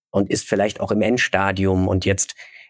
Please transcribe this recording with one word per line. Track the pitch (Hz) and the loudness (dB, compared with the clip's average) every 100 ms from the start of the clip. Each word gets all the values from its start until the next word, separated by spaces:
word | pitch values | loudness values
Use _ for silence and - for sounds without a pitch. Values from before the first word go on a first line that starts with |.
| _ | _
und | 101 101 | -2 0
ist | 104 - | -2 0
vielleicht | 101 104 - | 0 0 -2
auch | 95 | -4
im | 107 | 0
Endstadium | 104 123 - 92 98 95 95 92 95 | 0 0 0 0 0 0 2 2 2
und | 95 | 0
jetzt, | 98 98 - - - - - | 0 0 -2 -6 -20 -20 -20